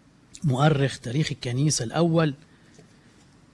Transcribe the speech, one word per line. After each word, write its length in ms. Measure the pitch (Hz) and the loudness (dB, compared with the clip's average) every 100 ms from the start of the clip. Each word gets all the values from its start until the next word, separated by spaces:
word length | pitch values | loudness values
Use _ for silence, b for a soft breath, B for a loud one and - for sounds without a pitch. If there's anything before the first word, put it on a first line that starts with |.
| _ _ _ - | _ _ _ -4
مؤرخ 560 | 156 123 151 139 135 - | -2 2 2 4 0 -2
تاريخ 320 | 120 139 151 | -6 -4 -4
الكنيسة 540 | 131 123 123 151 - 113 | -6 -6 0 0 0 -2
الأول، 480 | 156 170 165 156 131 b b b b b b b b _ _ _ | 0 2 2 0 -2 b b b b b b b b _ _ _